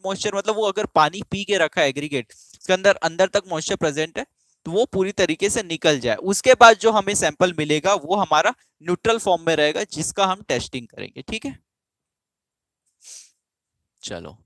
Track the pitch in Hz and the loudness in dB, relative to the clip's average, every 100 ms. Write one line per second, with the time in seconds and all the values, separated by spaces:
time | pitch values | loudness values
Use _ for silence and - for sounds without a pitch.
0 | 190 196 208 196 202 214 208 196 202 165 | -8 -6 -4 -4 -4 -2 -2 -2 -2 2
1 | 151 185 - 196 202 196 156 - 143 135 | 2 0 -10 -8 -2 0 0 0 -2 -2
2 | 147 139 117 - - - - 185 196 - | -6 -6 -8 -16 -20 -10 -2 2 2 2
3 | 165 165 190 202 185 160 - 196 160 147 | 0 0 0 -2 -4 -6 -6 -2 -2 -2
4 | 160 185 277 _ _ _ 165 185 262 190 | -6 -6 -12 _ _ _ -6 -2 -2 -2
5 | 190 - 180 160 202 202 180 160 170 139 | -2 0 0 0 -2 -2 -6 -2 0 2
6 | 120 107 185 202 254 - 226 226 226 214 | 0 -2 -2 0 4 8 8 8 4 2
7 | 196 202 170 - 185 156 151 151 175 196 | 0 -2 -2 0 0 0 -2 0 2 0
8 | 143 202 185 151 185 254 _ _ 160 175 | 0 -2 2 2 2 -2 _ _ -6 -2
9 | 226 226 202 170 165 156 151 170 208 151 | -2 -2 0 0 0 0 0 0 -6 -6
10 | 165 - 190 190 - 123 - 127 117 - | -6 -2 -2 -2 -4 -6 -6 -12 -14 -16
11 | 101 - - 220 277 - _ _ _ _ | -16 -16 -12 -10 -10 -14 _ _ _ _
12 | _ _ _ _ _ _ _ _ _ _ | _ _ _ _ _ _ _ _ _ _
13 | - - - _ _ _ _ _ _ _ | -20 -20 -20 _ _ _ _ _ _ _
14 | - 87 85 - | -14 -12 -14 -20